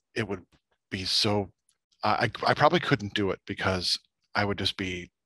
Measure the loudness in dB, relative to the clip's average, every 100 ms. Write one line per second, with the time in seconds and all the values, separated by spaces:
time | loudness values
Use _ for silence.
0 | _ -6 -6 -6 -10 _ _ _ _ -8
1 | -2 0 2 0 -2 _ _ _ _ _
2 | 0 2 0 0 0 4 4 4 2 0
3 | 0 -2 -2 -2 -6 -4 -2 -2 -2 -4
4 | _ _ _ -2 0 0 -4 -4 -4 -6
5 | -10 _